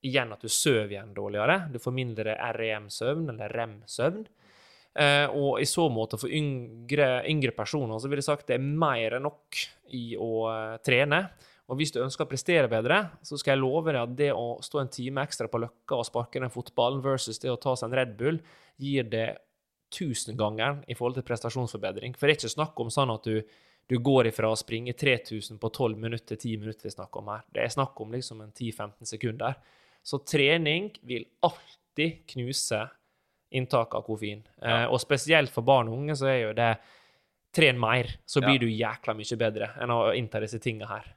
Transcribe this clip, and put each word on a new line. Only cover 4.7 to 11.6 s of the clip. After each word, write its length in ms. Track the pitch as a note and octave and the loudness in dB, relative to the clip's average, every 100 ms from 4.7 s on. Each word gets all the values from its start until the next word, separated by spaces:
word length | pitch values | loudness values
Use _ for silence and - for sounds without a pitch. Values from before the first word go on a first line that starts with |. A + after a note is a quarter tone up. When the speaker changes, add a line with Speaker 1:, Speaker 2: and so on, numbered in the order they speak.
| - _ - | -20 _ 2
Speaker 1:
Eh, 300 | D3 C#3+ C#3+ | 4 6 2
og 300 | C#3+ C#3 A2+ | 2 2 2
i 60 | C#3+ | 0
så 220 | - E3 | 2 2
måte 240 | A2+ A2 - | 2 -2 -2
for 100 | - | -2
yngre, 960 | D3+ D3 C3+ A#2+ A2+ A#2+ C#3+ C#3 B2+ - | -2 -2 -4 -8 -14 -4 4 4 4 2
yngre 240 | D#3 C3 | 2 2
personer 480 | - G#2+ D3+ B2 A2 | 0 -4 -2 -2 -4
så 80 | C3 | -4
vil 140 | C#3 | -4
jeg 80 | C#3 | 0
sagt 180 | D3 - | -2 0
det 80 | |
er 80 | B2+ | 0
mer 540 | C3+ D3+ D#3+ B2 A2 A#2+ | 0 2 2 2 0 0
enn 80 | D3 | -4
nok 320 | - _ - - - _ | -8 _ -8 -8 -10 _
i 220 | B2+ A#2 | -10 -8
å, 140 | A2 A2+ A2+ A2+ | -4 -2 0 -2
eh, 240 | A2 A2 A2+ - | -2 -6 -6 4
trene. 320 | B2+ C#3+ D#3 F#3+ - - _ | 4 6 2 0 -10 -20 _